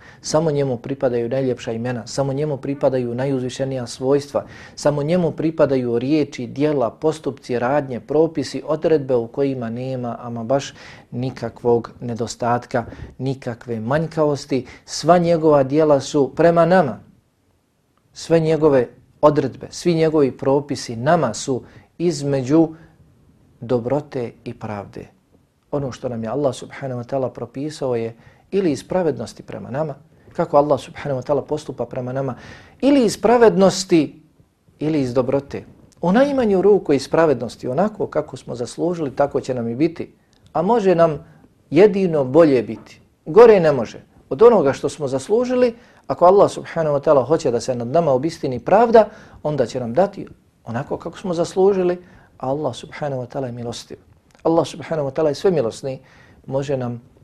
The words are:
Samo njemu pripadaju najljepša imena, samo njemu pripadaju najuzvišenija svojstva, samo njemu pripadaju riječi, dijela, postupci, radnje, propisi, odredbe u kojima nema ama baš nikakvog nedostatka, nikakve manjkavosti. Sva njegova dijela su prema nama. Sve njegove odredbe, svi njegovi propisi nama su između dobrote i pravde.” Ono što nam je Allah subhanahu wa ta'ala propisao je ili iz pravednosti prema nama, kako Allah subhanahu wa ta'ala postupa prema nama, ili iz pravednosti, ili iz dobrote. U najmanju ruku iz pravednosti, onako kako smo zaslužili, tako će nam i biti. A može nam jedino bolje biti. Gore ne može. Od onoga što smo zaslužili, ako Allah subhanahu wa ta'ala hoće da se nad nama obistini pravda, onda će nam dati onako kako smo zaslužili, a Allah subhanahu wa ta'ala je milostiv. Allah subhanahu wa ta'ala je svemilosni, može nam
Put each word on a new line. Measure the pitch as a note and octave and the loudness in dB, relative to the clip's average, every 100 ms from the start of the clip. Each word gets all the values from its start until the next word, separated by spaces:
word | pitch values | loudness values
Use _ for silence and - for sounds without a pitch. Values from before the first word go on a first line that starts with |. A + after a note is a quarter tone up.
| - - | -20 -18
Samo | - D#3 E3 | -2 0 0
njemu | C#3+ C#3 A#2+ | 0 -2 -4
pripadaju | C3 C3+ C3+ A#2+ A#2 | -6 -4 -2 -2 -2
najljepša | C3 C3+ A#2 - | -2 -4 -4 -6
imena, | A2+ A#2+ B2 G#2+ | -6 -6 -8 -8
samo | - C#3 | -6 -4
njemu | C3+ D3+ C3+ | -4 -4 -6
pripadaju | C#3 C#3 C#3+ C3 A#2+ | -8 -2 0 0 -4
najuzvišenija | A#2 C#3 C3+ B2+ - C3+ C3 A#2 | -4 -2 -2 -4 -6 -6 -6 -8
svojstva, | - C3 C#3+ C#3 G#2+ - - - | -6 0 0 0 -6 -6 -16 -20
samo | - D3 D3 | -2 -2 0
njemu | C#3+ F3+ E3 | 0 0 0
pripadaju | C3 D#3 D#3+ C#3+ C3+ B2 A#2 | -2 -4 0 2 2 0 -2
riječi, | B2+ D#3 D3 - A#2 | 0 0 -2 -6 -12
dijela, | A#2+ D3 D3 A2+ | -4 -2 0 -2
postupci, | - D#3 D#3 - B2 - A#2+ | -2 -4 -4 -8 -10 -8 -4
radnje, | A#2+ D3 C3+ A#2 | -2 -2 -4 -10
propisi, | - D3 D#3+ D#3+ C3 C3 - | -2 0 2 0 -6 -8 -6
odredbe | D3+ E3 D#3 C3 | -4 2 0 2
u | B2+ A#2 | 0 0
kojima | - C#3 C3 A#2 | -2 -2 -2 -8
nema | A#2 C3 C3 A#2+ A2+ | -8 -8 -6 -8 -8
ama | B2 A#2 | -10 -10
baš | A2+ C#3 - - - - _ | -2 -2 -2 -14 -20 -20 _
nikakvog | B2 C3 B2+ A#2 - A#2+ A#2+ A2+ - | -8 -8 -6 -10 -4 2 2 0 -12
nedostatka, | B2 A2+ A2+ - A#2+ A#2+ - B2 A2+ - - - | -10 -8 -8 -4 -2 -2 -2 -6 -6 -12 -18 -8
nikakve | C3 C3+ - A2+ - A2+ | -6 -6 -8 -12 -10 -8
manjkavosti. | A2 D3+ D#3+ D#3+ D3+ C#3+ - C3+ B2 - | -2 -2 -2 0 0 0 -4 -4 -4 -16
Sva | - - D3 F3+ | -14 -6 2 4
njegova | E3+ E3+ D#3 D3 | 4 2 4 4
dijela | C3 D3 D#3 D3 | 4 2 4 2
su | D#3 D3+ C3 - | 2 0 0 4
prema | E3 E3+ E3 | 4 4 4
nama. | F#3 D3 G2+ - _ _ _ _ _ _ _ _ _ _ | 4 2 -4 -16 _ _ _ _ _ _ _ _ _ _
Sve | - - E3 | -20 0 2
njegove | D#3+ D#3+ D#3 C3+ A#2 - _ _ | 2 2 4 4 2 -6 _ _
odredbe, | D3 D3 C3+ - A2 | 4 4 -2 -6 -16
svi | - F3 | -6 -2
njegovi | E3 D#3+ D#3 C3+ - | 2 2 2 0 0
propisi | C#3 C#3 C#3+ C3 - A#2 | 0 0 -2 -8 -8 -4
nama | C3 E3+ C3 | 0 2 0
su | G#2+ - B2 - - _ _ | -4 -6 -6 -6 -20 _ _
između | E3+ C#3+ C#3+ C#3 B2 D#3+ D#3+ D#3+ - _ _ _ _ _ _ _ | -4 -2 -2 -4 2 2 2 0 -20 _ _ _ _ _ _ _
dobrote | A#2 B2 A#2 C#3 D3 C3+ A#2 - | -4 -4 -2 -4 -4 -10 -10 -12
i | - | -16
pravde.” | A#2 A2 G#2 G2+ - - _ _ _ _ _ _ | -12 -10 -10 -12 -16 -20 _ _ _ _ _ _
Ono | D3 C#3 | -8 -8
što | A2+ B2+ | -8 -10
nam | A#2 | -8
je | A2+ | -8
Allah | C3 C#3+ | -4 -4
subhanahu | B2 A2+ - C#3 B2 | -4 -12 -14 -10 -10
wa | A#2+ | -6
ta'ala | C#3 B2+ | -4 -4
propisao | - A#2+ - D3+ D3+ C3+ A#2+ | -8 -12 -10 -10 -6 -4 -4
je | A2+ A2+ - _ _ | -4 -10 -20 _ _
ili | F#3+ F#3 | -2 -2
iz | C3+ - | -2 -4
pravednosti | F3+ E3 B2 A2 - | -2 -2 -4 -8 -14
prema | - A2 G2+ | -16 -14 -10
nama, | C3 D#3 C3+ _ _ - | -6 -6 -8 _ _ -18
kako | - E3+ D3 | -6 2 2
Allah | D3 C3+ | 4 0
subhanahu | - - D3 C3 | -2 -12 -6 -6
wa | B2 | -2
ta'ala | C#3+ | -2
postupa | - D3+ - B2+ A#2 | -2 -8 -8 -8 -8
prema | B2+ B2 | -8 -8
nama, | C3 C#3 A#2+ - - - _ | -6 -6 -8 -16 -20 -20 _
ili | B3+ C#4+ | 2 4
iz | A3 - | 2 2
pravednosti, | G#3 A#3+ A3+ F3 F#3+ F#3+ - E3+ C#3 - _ _ _ _ _ _ | 2 6 6 6 4 2 2 2 2 -4 _ _ _ _ _ _
ili | D3+ D#3 | -2 0
iz | C3 | 0
dobrote. | A#2+ A#2+ C#3 C#3 G2+ F#2+ - _ _ | 0 0 -2 -4 -12 -14 -20 _ _
U | E3+ | 0
najmanju | G#3 C#4+ C4+ A#3 F#3+ | 2 2 2 2 4
ruku | G4 G3+ - | 4 4 4
iz | C#3 - | 0 2
pravednosti, | D#3 E3 B2+ A#2+ - B2 | 2 4 2 -4 -10 -6
onako | B2+ G#3 G#3 C3+ | -2 -2 -2 -6
kako | D3+ D3 C3 | -4 -6 -12
smo | - | -12
zaslužili, | B2+ A#2 - D#3+ F3 C#3+ - | -10 -10 -4 -4 -4 -6 -2
tako | C#3+ C#3 | 0 0
će | B2 | -4
nam | B2 A#2 | -6 -6
i | |
biti. | A#2 E3 E3 A2+ _ _ _ _ | -2 -2 -2 -12 _ _ _ _
A | D3+ | -4
može | F3+ A#3 F#3+ | 0 2 2
nam | E3+ E3 D3 - - _ _ _ | 4 2 0 -10 -20 _ _ _
jedino | C#3+ G#3 G3 F#3+ D#3 | 4 6 4 0 0
bolje | B2+ C#3 E3 C3 | 2 6 6 4
biti. | G#2+ G#2+ - - _ _ - | 0 -8 -14 -20 _ _ 0
Gore | D#3+ A#3+ G#3 | 8 8 8
ne | D#3+ | 6
može. | C3+ G#2+ - - _ _ | 2 -2 -10 -20 _ _
Od | C3+ | 6
onoga | A#3 A3 C#3 | 6 8 4
što | B2+ C#3+ | 0 -4
smo | - C#3+ | -4 -6
zaslužili, | C3 - G#3+ B3 B3+ B3 A3+ - _ _ | -6 0 0 0 0 0 -2 -16 _ _
ako | - | 4
Allah | F3+ G3+ D3+ | 6 6 4
subhanahu | - C#3 - D#3 C#3+ | 2 -8 -4 -2 0
wa | |
ta'ala | C#3+ D3 A#2+ | 4 2 4
hoće | D#3+ C#3 | 0 0
da | A#2 | -2
se | - | -4
nad | B2 A#2 | -6 0
nama | D#3 D#3+ | 0 2
obistini | B2+ D#3 - C#3+ B2 | 0 -2 -6 -8 -6
pravda, | - F#3+ A#3 A3+ G#3+ - - - | 2 4 6 6 6 -2 -20 -8
onda | D3+ D3 A#2 | -6 -2 -2
će | C3 | -2
nam | A#2+ | -4
dati | A2+ F#3+ G3 C#3 - _ _ | 0 0 -2 -16 -18 _ _
onako | - A#2 C#3+ E3 | -10 -8 -6 -8
kako | F3 - | -10 -12
smo | F#3+ | -6
zaslužili, | E3+ E3 - F#3+ G3 F3+ F3 - - _ _ | -4 -2 2 2 4 0 -2 -8 -20 _ _
a | C3 | -6
Allah | C#3 D3 | -4 -4
subhanahu | A2+ - - D3 C3+ | -8 -14 -10 -8 -6
wa | A#2+ | -8
ta'ala | C#3+ C3 | -8 -8
je | |
milostiv. | A#2+ A#2+ C3+ - - _ _ _ _ | -8 -10 -12 -14 -20 _ _ _ _
Allah | D#3+ E3 E3 | 2 2 0
subhanahu | - B2+ D#3+ C#3 | -6 -8 -6 -4
wa | |
ta'ala | C3+ D#3 | 0 0
je | |
svemilosni, | C#3 G3+ E3+ A#2 - C#3 C3 - _ _ _ - | 2 0 2 -2 -4 -10 -12 -16 _ _ _ -6
može | C3+ C#3 C3+ | -6 -2 -4
nam | B2 A#2 - _ | -4 -8 -14 _